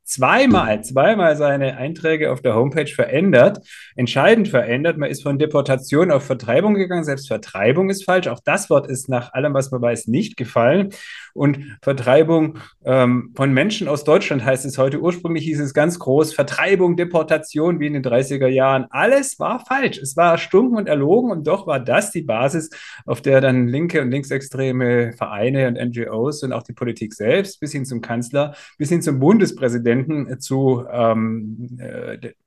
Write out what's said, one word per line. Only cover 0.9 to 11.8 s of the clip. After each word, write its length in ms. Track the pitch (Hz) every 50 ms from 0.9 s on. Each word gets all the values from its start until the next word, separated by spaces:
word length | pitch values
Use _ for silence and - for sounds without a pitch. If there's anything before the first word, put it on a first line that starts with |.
| 131 131 143 180 226 208 175 165 151
seine 400 | 147 147 143 139 139 135 135 131
Einträge 560 | 123 127 147 170 175 - 160 160 156 151 135 131
auf 80 | 131
der 160 | - 127 107
Homepage 320 | 110 123 143 139 160 147 143 -
verändert, 680 | - 143 - 127 143 180 196 156 120 127 196 - - - - - - - - _
entscheidend 540 | - 123 120 - 135 139 185 226 226 202 156
verändert. 500 | - 127 120 117 120 131 147 170 160 151
Man 120 | 185 -
ist 120 | - - -
von 160 | 147 143 135
Deportation 720 | 151 151 - 147 135 139 131 131 - - 147 147 175 185
auf 140 | 151 135 135
Vertreibung 500 | - 135 120 - 113 117 143 190 214 208
gegangen. 300 | 202 190 180 180 175 160
Selbst 240 | 151 139 135 - -
Vertreibung 640 | - - - - - 95 101 113 131 170 190 190
ist 140 | 196 190 -
falsch. 220 | - 180 185 175
Auch 140 | 135 117 - -
das 260 | - 151 202 - -
Wort 180 | 165 139 135 -
ist 200 | 135 123 - -
nach 240 | 131 123 120 - -
allem, 220 | 131 139 147 139
was 160 | 117 - -
man 100 | 135 123
weiß, 280 | 120 120 117 113 - 113
nicht 280 | 113 151 226 - -
gefallen. 540 | - 127 - - 120 117 123 151 190 196 196 - - - - - - - - _
Und 240 | - 143 143 143 143 139 - - -